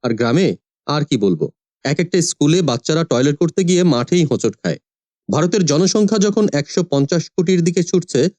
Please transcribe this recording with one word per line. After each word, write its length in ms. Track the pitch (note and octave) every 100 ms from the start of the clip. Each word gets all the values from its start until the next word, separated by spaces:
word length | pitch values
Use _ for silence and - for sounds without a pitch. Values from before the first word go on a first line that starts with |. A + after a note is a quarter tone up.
আর 100 | A#2+
গ্রামে 420 | A2+ A#2+ C#3+ F3 F2+ _ _ -
আর 200 | D3 D3
কি 120 | B2
বলবো, 340 | G2+ E2 D2 _ _ _
এক 160 | C3 D3
একটা 220 | F3 F#3
স্কুলে 400 | E3 - D3 F3
বাচ্চারা 420 | D#3+ E3+ - D#3+
টয়লেট 340 | D#3+ A#2+ C#3 C#3+
করতে 260 | E3+ F3
গিয়ে 200 | F3 F3+
মাঠেই 400 | F3+ A#2+ A#2+ F3+
হোঁচট 320 | D#3 A2+ A2+ -
খায়। 220 | F2+ - _ _ _ _ -
ভারতের 340 | D3 F3 G#3 D#3+
জনসংখ্যা 520 | D3 F#3 G#3+ G3+ A3
যখন 300 | G#3 G#3 G#3
একশো 300 | C#3+ C#3+ -
পঞ্চাশ 460 | E3+ C#3 C#3 F3 -
কোটির 340 | - F3 F#3
দিকে 200 | E3+ F3+
ছুটছে, 460 | E3+ F#3 - B2+ E3